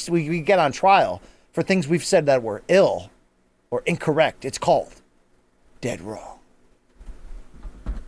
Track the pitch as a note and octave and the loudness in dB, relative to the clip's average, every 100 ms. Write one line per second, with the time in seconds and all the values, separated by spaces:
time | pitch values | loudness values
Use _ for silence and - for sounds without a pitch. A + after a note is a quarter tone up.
0 | - E3+ D3+ E3+ D3+ G3 D3+ B2 F#3+ G3 | -2 -2 -2 -4 2 2 2 2 4 4
1 | A#2+ F2+ - _ _ - E3 F#3+ C#3 E3+ | 4 -2 -12 _ _ -6 0 0 0 -2
2 | - F#3 D3+ C3+ A2+ G#2 - F#3 D#3+ F2+ | 2 2 4 2 0 -8 0 4 4 2
3 | F#2+ _ _ _ _ _ _ B2 - E3 | -8 _ _ _ _ _ _ -6 -4 -4
4 | - D3 D3 - C3+ - - D3+ - - | -2 2 0 0 -10 -6 0 0 0 -14
5 | _ _ _ _ _ _ _ _ B2 G#2+ | _ _ _ _ _ _ _ _ -8 -8
6 | F2+ G#2 - - _ _ _ _ _ _ | -10 -14 -16 -20 _ _ _ _ _ _
7 | - - - - - - - - - - | -20 -18 -16 -18 -18 -18 -18 -14 -10 -10